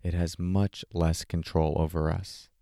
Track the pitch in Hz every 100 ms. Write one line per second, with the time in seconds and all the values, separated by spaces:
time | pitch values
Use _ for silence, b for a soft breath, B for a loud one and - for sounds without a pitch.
0 | 87 85 85 - 90 95 98 - - 85
1 | 82 82 - 85 - 82 78 73 78 82
2 | 78 87 95 - - _